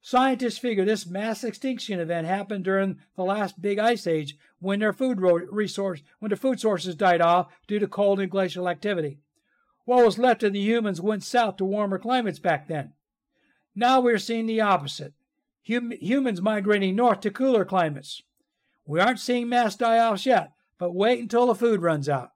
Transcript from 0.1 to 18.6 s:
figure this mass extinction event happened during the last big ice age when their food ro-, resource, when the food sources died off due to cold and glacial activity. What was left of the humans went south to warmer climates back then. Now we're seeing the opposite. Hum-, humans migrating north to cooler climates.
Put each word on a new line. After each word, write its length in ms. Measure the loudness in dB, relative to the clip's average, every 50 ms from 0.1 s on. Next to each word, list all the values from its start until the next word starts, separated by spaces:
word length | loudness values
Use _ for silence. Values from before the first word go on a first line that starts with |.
| 2 2 4 4 2 0 -2 -4 -4 -4
figure 260 | -4 -2 0 0 0
this 220 | 0 0 -2 -4
mass 360 | -8 -8 -6 -4 -4 -6 -6 -6
extinction 560 | -10 -8 -6 -6 -6 -6 -6 -6 -6 -4 -4
event 280 | -4 -4 -4 -4 -2
happened 360 | -4 -4 -4 -4 -8 -8 -6 -2
during 360 | 0 0 0 0 -2 -4 -8 _ _ _
the 80 | -6 -4
last 360 | -2 -2 -2 -4 -6 -6 -6
big 200 | -4 -4 -2 0
ice 260 | 2 0 0 0 0
age 320 | -2 -2 -2 -2 -6 -12 _ _ _ _ _
when 200 | -6 -4 -2 0
their 140 | 0 -2 0
food 260 | 0 -2 -2 0 2
ro-, 280 | 4 4 2 2 0 -4
resource, 500 | -4 -4 -4 -4 -4 -4 -4 -4 -6 -8 _ _ _ _
when 100 | -6 -6
the 80 | -6
food 220 | -2 0 -2 -2 0
sources 360 | 0 -2 -2 -2 -4 -8 -4
died 240 | 2 4 4 4 4
off 280 | 4 4 4 2 2 -2 _ _ _
due 120 | -6 -2 -2
to 80 | -2
cold 320 | -4 -2 0 2 2 2 0
and 100 | -2 -4
glacial 400 | -2 -2 -2 -2 -4 -6 -4 -4
activity. 500 | -6 -4 -4 -4 -2 -2 -4 -6 -8 _ _ _ _ _ _ _ _ _ _ _ _ _ _
What 200 | 2 4 6 6
was 140 | 6 4 4
left 240 | 2 2 2 2 0
of 100 | -2 -2
the 60 | 0
humans 420 | 0 0 0 0 0 -2 -4 -2
went 220 | -2 -4 -4 -4 -6
south 340 | -2 0 0 0 0 -2
to 80 | -4 -4
warmer 320 | -4 -2 -2 -2 -2 -4
climates 420 | -6 -2 -2 -2 0 0 -2 -6 -4
back 280 | -2 -2 -2 -2 -4
then. 260 | -8 -8 -8 -8 -10 _ _ _ _ _ _ _ _ _ _ _ _ _ _ _ _ _
Now 240 | 0 2 4 4 4
we're 200 | 4 4 2 0
seeing 260 | -2 -4 -4 -4 -2
the 160 | -2 0 0
opposite. 520 | 2 2 2 0 0 -6 -10 -12 -14 -16 _ _ _ _ _ _ _ _ _ _ _
Hum-, 240 | -2 -2 -2 -2 -4 -10 -8
humans 400 | -2 0 0 2 2 0 -2 0
migrating 560 | -2 0 0 0 0 0 2 2 2 0 2
north 260 | 2 4 2 2 2
to 100 | -2 -6
cooler 340 | -2 0 0 2 2 2 2
climates. 560 | 2 0 0 0 0 -2 -8 -12 -14 -18 -18 _ _ _ _ _ _ _ _